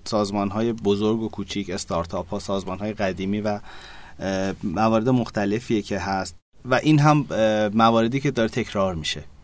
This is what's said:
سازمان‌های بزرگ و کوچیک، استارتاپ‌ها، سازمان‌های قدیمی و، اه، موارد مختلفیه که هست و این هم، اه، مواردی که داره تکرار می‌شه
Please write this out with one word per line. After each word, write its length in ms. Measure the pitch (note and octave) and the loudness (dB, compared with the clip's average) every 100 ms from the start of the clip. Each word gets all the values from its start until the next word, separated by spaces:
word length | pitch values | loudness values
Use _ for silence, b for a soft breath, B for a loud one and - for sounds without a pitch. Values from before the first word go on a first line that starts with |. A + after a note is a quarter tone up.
| - | -2
سازمان‌های 680 | A2 G2+ G#2 G2+ G#2 A#2 | 0 0 0 -2 0 -2
بزرگ 480 | A2+ G#2 G2+ G#2+ A2+ | 0 0 2 2 0
و 80 | A2 | -2
کوچیک، 400 | - F#2+ G2+ F2 | -6 -6 -6 -6
استارتاپ‌ها، 680 | F#2+ - F2 E2+ F2+ F#2 G2+ | -6 -4 -4 -2 -6 -6 -6
سازمان‌های 540 | - G2 F#2 F2+ G#2 | -4 -4 -4 -6 -6
قدیمی 480 | G#2+ G2 F#2 F#2+ G#2 | -2 -2 -2 -2 -2
و، 180 | G#2 G#2 B B B B B - | -2 -4 B B B B B -8
اه، 340 | F#2+ F#2+ F#2+ E2+ | -4 -2 -2 -4
موارد 460 | G#2 F2 A2 A2+ A#2 | -4 0 2 4 4
مختلفیه 720 | B2+ A2+ G#2+ G2+ A2 - A2 | 2 2 -2 0 -2 0 -2
که 180 | - G2+ | -2 -4
هست 360 | F#2+ F#2+ F#2 - _ - B2 | -2 -2 -4 -10 _ -16 -2
و 100 | B2+ | 2
این 240 | D3+ D3+ | 4 6
هم، 260 | D3+ D3+ B2 | 6 4 2
اه، 400 | F#2 A2 G#2+ G#2+ | 2 2 4 2
مواردی 500 | A2 A#2 A2+ A2+ C3+ | 4 6 6 2 0
که 120 | D3 | -2
داره 180 | A#2+ A2 | 0 0
تکرار 460 | B2 G#2+ G#2 F#2+ E2+ | -2 -4 0 0 0
می‌شه 280 | D#2 D2+ - - | -4 -6 -10 -18